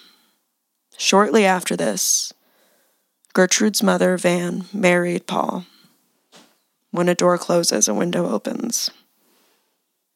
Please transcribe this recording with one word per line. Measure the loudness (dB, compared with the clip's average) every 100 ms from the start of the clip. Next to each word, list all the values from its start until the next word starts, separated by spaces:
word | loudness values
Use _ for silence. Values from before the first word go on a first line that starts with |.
| -20 _ _ _ _ _ _ _ _ -6
Shortly | 0 2 4 4
after | 2 2 -2 -4
this, | -2 -2 0 -2 -2 -12 _ _ _ _ _ _ _ _ _
Gertrude's | 0 2 2 0 2
mother, | 0 2 2 2
Van, | 0 0 -2 -6 -8
married | -2 2 2 0 -4 -4
Paul. | -4 -2 -4 -12 _ _ _ _ _ _ -20 _ _ _ _ _
When | -2 0
a | 2
door | 2 2
closes, | 0 0 0 0 0
a |
window | 0 -2 -2 -2
opens. | -4 -6 -6 -6 -6 -6 -10 _ _ _ _ _ _ _ _ _ _ _